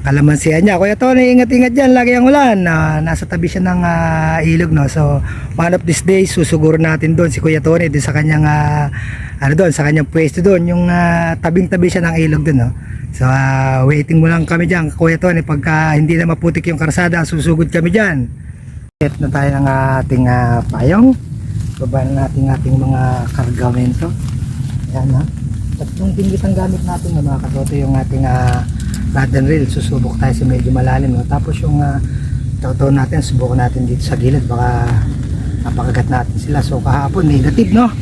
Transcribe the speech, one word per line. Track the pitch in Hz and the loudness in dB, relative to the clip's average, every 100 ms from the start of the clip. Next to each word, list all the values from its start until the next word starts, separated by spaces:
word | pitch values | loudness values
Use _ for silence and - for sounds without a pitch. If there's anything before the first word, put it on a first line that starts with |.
kalamansihan | 139 143 147 151 160 156 | 0 2 4 2 2 4
niya. | 202 180 | 4 2
Kuya | 196 214 | 0 2
Tony, | 254 254 254 | 2 4 4
ingat-ingat | 247 247 247 254 | 4 4 2 2
dyan, | 240 269 254 | 4 4 4
lagi | 240 | 4
ang | 247 247 | 4 4
ulan. | 285 269 202 175 | 4 4 2 2
Ah, | 160 156 156 | 0 0 0
nasa | 160 160 | -2 -4
tabi | - 175 170 | -4 -4 -2
siya | 185 | -2
ng, | 180 180 | -2 0
ah, | 175 165 165 160 160 160 | 0 0 0 0 0 0
ilog, | 160 165 170 | 2 2 2
no? | 156 139 | 2 0
So, | 160 147 139 131 - - - | 0 0 0 -2 -8 -8 -2
one | 170 | 0
of | 180 170 | 0 0
these | 151 | -2
days, | - 190 190 - | 2 2 2 0
susiguro | 160 165 156 160 | 0 2 2 2
natin | 160 156 160 160 | 2 0 0 2
doon | 170 | 2
si | - | 0
Kuya | 160 156 | 0 0
Tony, | 151 170 170 | 2 0 0
doon | 143 | -2
sa | - | -2
kanyang, | 147 151 151 | 0 2 2
ah, | 151 151 147 151 143 - - - - - | 2 2 0 0 -2 -6 -8 -10 -10 -4
ano | 139 156 | 0 2
doon, | 185 | 2
sa | 139 147 | 2 0
kanyang | 156 143 | 0 0
pwesto | 165 160 180 | 0 0 2
doon, | 180 185 170 | 2 2 2
yung, | 175 175 | 0 0
ah, | 175 175 170 165 165 | 2 2 2 0 -2
tabing-tabi | 170 170 180 185 175 | 0 0 0 0 0
siya | 180 | 0
ng | 170 165 | -2 0
ilog | 160 151 | 0 0
doon, | 151 139 | 2 2
no? | 120 - - - - - | 0 -4 -10 -12 -10 -2
So, | |
ah, | 127 131 135 135 135 131 131 | 0 2 0 0 0 2 2
waiting | 147 147 165 | 2 2 2
mo | 160 | 4
lang | 165 | 2
kami | 156 165 170 | 0 0 0
dyan, | 180 156 | 0 -2
Kuya | - 165 165 | 0 0 2
Tony, | 180 170 | 0 0
pagka | 151 147 147 156 160 151 | -2 -2 0 0 2 2
hindi | 156 165 | 2 0
na | 170 | 0
maputik | 160 170 165 170 | 0 0 -2 -4
yung | 156 | -4
karsada, | 160 147 180 170 | -2 0 0 0
susugod | 160 160 143 160 165 | -2 -2 0 0 0
kami | 175 170 | 0 0
dyan. | 190 208 147 120 - - - - - - _ | 0 0 -2 -4 -8 -16 -16 -16 -16 -18 _
Set | 147 - | -4 -2
na | 147 | -4
tayo | 143 139 139 | 0 0 0
ng | 139 135 135 131 | 0 2 2 0
ating, | 127 127 127 | 0 0 2
ah, | 123 123 117 - | 2 2 0 -2
payong. | - - 190 254 254 - - - - - - | -2 2 4 4 2 -4 -10 -8 -6 -6 -6
Baba | 127 131 | -4 -2
na | 131 135 135 | -2 -2 -2
natin | 131 135 | 0 2
ating | 135 131 131 | 2 2 0
mga | 131 131 127 127 - | 2 0 0 0 -4
kargamento. | - 123 120 123 123 123 - 165 - - - - - - - - | -4 -2 0 0 0 0 0 -4 -4 -6 -6 -6 -6 -6 -4 -4
Ayan, | 127 131 131 | -2 0 0
ha? | - - - - - - | 0 -4 -6 -6 -6 -6
Tatlong | - - 190 | -6 -4 -2
dingit | 185 190 190 | 0 0 0
ang | 196 | 0
gamit | 190 185 - | 0 0 -2
natin, | - - - 151 | -2 -4 -2 -2
mga | 143 139 | 0 -2
katoto, | - 135 139 | -4 -4 -2
yung | 143 139 131 | -2 0 0
ating, | 127 131 131 | 0 -2 0
ah, | 127 123 123 - - - - - | 2 2 0 -2 -4 -4 -4 -2
rod | 135 131 | -2 0
and | 135 131 | 2 2
reel. | 156 135 | 2 0
Susubok | - - 135 120 - | -2 -2 -2 -2 0
tayo | 135 | 0
sa | 120 | 0
medyo | 131 127 120 | 0 0 0
malalim, | 127 127 131 135 | 2 2 2 0
no? | 120 123 | 0 0
Tapos | 147 - 151 | -2 -2 -2
yung, | 151 147 | 0 0
ah, | 143 139 - - - - - - | 0 0 -2 -4 -4 -4 -4 -4
totoo | 127 123 139 | -4 0 2
natin, | 139 131 156 | 2 2 -2
subukan | 139 127 123 127 | 0 -2 0 0
natin | 123 127 123 | 0 0 -2
dito | 127 | -2
sa | - 120 | -2 0
gilid, | 123 - 120 | 2 0 0
baka | 120 123 120 120 117 - - - - - - | 0 0 0 0 0 0 -4 -4 -4 -4 -4
napakagat | - - 120 117 - | -4 -2 -2 0 0
natin | 131 120 | -2 -2
sila. | - - 147 - | -6 -2 -2 -2
So, | 131 | -2
kahapon, | 139 143 139 185 156 | 0 0 0 0 2
negative, | 143 131 151 208 208 | 2 2 2 2 4
no? | 240 - | 2 0